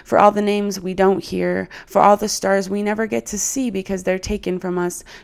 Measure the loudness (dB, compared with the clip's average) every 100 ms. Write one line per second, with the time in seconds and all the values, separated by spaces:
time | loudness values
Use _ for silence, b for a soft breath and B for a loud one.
0 | 0 4 6 4 0 0 -2 -4 -4 2
1 | 2 2 -2 -4 -2 -4 -6 B -2 4
2 | 6 6 2 -2 0 0 0 -4 -2 -2
3 | -2 -4 -4 -6 -4 -4 -4 -4 -6 -4
4 | -2 -4 -4 -6 -4 -4 -4 -4 -4 -6
5 | B B